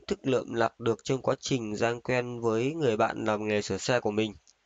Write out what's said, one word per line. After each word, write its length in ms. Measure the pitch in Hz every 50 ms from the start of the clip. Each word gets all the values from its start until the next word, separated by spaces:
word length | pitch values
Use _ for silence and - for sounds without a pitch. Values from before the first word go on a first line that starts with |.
| -
thức 120 | - 202 - -
lượm 320 | 135 127 117 - - 120
lặt 260 | 117 113 113 - -
được 240 | 117 117 110 - -
trong 180 | - 135 131 -
quá 120 | 113 135 -
trình 360 | - - 139 127 113 107 104
Giang 240 | 98 117 117 120 123
quen 400 | - - 127 123 120 123 123 120
với 340 | 117 113 110 113 120 135 156
người 220 | 165 151 123 110
bạn 280 | 107 117 107 - - 113
làm 240 | 110 107 104 107 107
nghề 140 | 107 104 104
sửa 140 | - 98
xe 240 | 92 - - 131 120
của 100 | - 113
mình. 240 | 104 107 110 107 98 - _ _ _ _ _